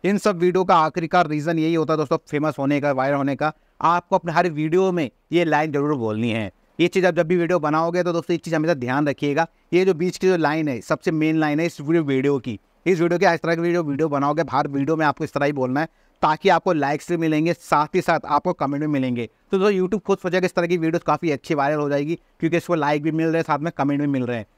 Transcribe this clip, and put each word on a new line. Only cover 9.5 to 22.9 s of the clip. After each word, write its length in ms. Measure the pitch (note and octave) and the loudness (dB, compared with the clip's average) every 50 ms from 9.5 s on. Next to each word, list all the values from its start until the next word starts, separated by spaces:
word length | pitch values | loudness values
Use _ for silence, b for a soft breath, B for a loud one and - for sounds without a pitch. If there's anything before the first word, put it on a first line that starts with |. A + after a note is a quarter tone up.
| _ _ _ _ - | _ _ _ _ 0
ये 100 | F3 F#3 | 2 2
जो 80 | F#3+ F#3 | 2 2
बीच 240 | D3 F3 F#3 D#3+ | 0 -2 -4 -2
की 100 | - - | 0 2
जो 100 | F#3 F#3 | 2 2
लाइन 300 | E3+ D#3 C#3+ D3+ D#3+ D#3 | 4 2 0 0 0 -2
है, 120 | D3 B2+ A2+ | -2 -4 -6
सबसे 300 | - - D#3+ - - F#3 | -2 -4 -4 -2 0 -2
मेन 280 | E3 D#3 D#3 D#3 D#3 D#3+ | 0 2 0 2 2 2
लाइन 200 | D#3 D3+ D3 D3+ | 0 0 0 0
है 60 | E3 | -2
इस 100 | E3+ - | -2 -4
पूरे 220 | - C#3+ C#3+ E3 E3+ | -6 -4 0 0 0
वीडियो 360 | D#3+ C#3 C3+ C3 C3 C#3+ C#3+ C#3 | 2 2 0 0 2 2 0 0
की, 200 | - B2+ G#2+ - _ _ _ _ _ | -2 -6 -10 -10 _ _ _ _ _
इस 160 | E3 F#3+ D#3+ | 0 2 2
वीडियो 180 | E3+ E3+ F3 E3+ | 2 0 2 2
के, 140 | F#3+ F3+ E3+ | 2 2 2
इस 60 | D#3+ | 2
तरह 140 | - E3 E3+ | 0 -2 -2
की 60 | E3 | 0
वीडियो, 220 | E3+ F3 E3+ F3 E3 | 0 0 0 0 -2
वीडियो 240 | D3 C#3+ C3+ D#3 D#3+ | -2 -2 -2 -2 -2
बनाओगे, 340 | C#3+ C#3 C#3 C#3+ D3 D#3 E3 C3 | 0 0 0 0 0 -2 -2 0
हर 160 | B2+ C3+ D3+ | 0 -2 -2
वीडियो 280 | D3+ C#3 C#3 C#3 C#3+ D#3+ | 0 -2 -2 0 0 0
में 100 | D#3+ D#3 | 0 0
आपको 180 | D3 C#3 - D#3+ | 0 0 -2 -6
इस 100 | C#3 - | -6 -2
तरह 120 | F#3 D3 | -2 -2
ही 80 | C#3+ D3 | 0 0
बोलना 280 | C#3 B2+ B2+ B2+ C#3+ | 0 -2 -2 0 -2
है 60 | D#3+ - _ _ _ _ _ _ | -4 -4 _ _ _ _ _ _
ताकि 280 | - D3+ D#3 - - F#3+ | 0 0 0 2 4 4
आपको 240 | F3 E3 _ F#3 F3 | 4 4 _ 0 0
लाइक्स 380 | D3+ C#3 C#3 D3 D3 - - | 0 0 -2 -2 -4 -4 -4
भी 60 | F3 | -4
मिलेंगे, 360 | E3 E3 D#3+ D#3 D3+ D#3+ E3+ E3+ | -2 0 0 0 0 0 0 -2
साथ 420 | - - - E3 D3 D3+ D3 - | -4 -2 0 0 0 0 0 -2
ही 60 | F#3 | -2
साथ 240 | D#3+ - E3 D3+ - | 0 0 -2 -2 0
आपको 260 | - D3 D3 - F#3 F3 | -2 -2 0 0 -2 -4
कमेंट 280 | - D3+ C3+ C#3+ C#3+ | -2 -4 -4 -2 -4
भी 60 | D3+ D3+ | -2 -2
मिलेंगे। 400 | D3 C#3 C3 B2+ B2 A#2+ A#2 A2 _ _ _ _ | -2 -2 -2 -2 -4 -6 -6 -10 _ _ _ _
तो 60 | - | 0
दोस्तों 140 | F#3+ F#3 G#3+ G#3 | 2 2 2 2
YouTube 280 | F#3 F#3 F3+ G#3+ G3 | 2 0 0 -2 -4
खुद 160 | _ - G3 | _ -2 -2
सोचेगा 280 | - - F#3 E3 F#3 F3+ | -2 0 -2 0 0 0
इस 100 | F3 - | 0 0
तरह 120 | F#3 E3+ | 0 0
की 100 | E3+ F3+ | 0 0
वीडियोज़ 260 | F3 D#3+ D#3+ D#3+ E3+ - | 0 0 0 -2 0 0
काफ़ी 280 | - D3+ D3 - E3 | 0 -2 0 0 -2
अच्छी 240 | C#3+ C3+ - - E3 | -2 -2 -2 -4 -2
वायरल 240 | C#3+ C3+ C#3+ D3+ D3+ | 0 0 0 0 0
हो 100 | D3 C#3+ | 0 0
जाएगी 260 | C#3+ C#3+ C#3+ D3+ E3+ - _ _ _ _ | 0 -2 -2 -2 -6 -8 _ _ _ _
क्योंकि 180 | - D#3+ E3 | -2 0 0
इसको 180 | E3+ - - F3 | 0 0 0 -2
लाइक 280 | D#3+ D3 C#3+ | 0 2 0